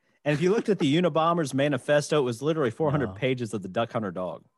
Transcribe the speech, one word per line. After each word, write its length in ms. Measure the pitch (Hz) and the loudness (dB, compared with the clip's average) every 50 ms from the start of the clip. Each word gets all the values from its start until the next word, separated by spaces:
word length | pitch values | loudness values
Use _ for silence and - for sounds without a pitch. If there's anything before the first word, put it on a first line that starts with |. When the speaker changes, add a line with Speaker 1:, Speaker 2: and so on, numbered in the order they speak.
| _ _ _ _ - | _ _ _ _ -2
Speaker 1:
And 80 | 147 151 | -2 0
if 80 | 135 | 2
you 100 | 165 180 | 2 2
looked 200 | 202 240 - - | 2 2 2 0
at 80 | 196 - | 0 2
the 180 | 170 135 139 | 2 2 4
Unabomber's 560 | 170 180 165 147 160 156 170 170 170 160 127 - | 4 2 2 2 2 2 2 2 2 0 -2 0
manifesto, 680 | 131 139 147 143 127 - - 147 147 143 - 160 151 | 0 0 2 0 -2 0 2 2 2 2 2 0 2
it 20 | 135 | 2
was 180 | 123 120 110 | 0 -2 -2
literally 300 | 139 156 165 160 143 117 | -2 -2 0 0 0 -2
four 200 | 113 - 160 147 | 0 0 -2 0
hundred 180 | 135 147 131 104 | 0 0 -2 -2
Speaker 2:
No. 40 | 95 | -4
Speaker 1:
pages 360 | 98 - 127 135 123 120 104 - | -4 -2 -2 -2 -2 -4 -6 -6
of 80 | 107 | -6
the 80 | 92 98 | -6 -4
Duck 240 | 90 117 117 113 - | -2 -2 -4 -2 -2
Hunter 200 | 120 107 98 85 | -4 -4 -4 -6
dog. 320 | 85 92 87 76 - _ _ _ | -6 -6 -6 -8 -10 _ _ _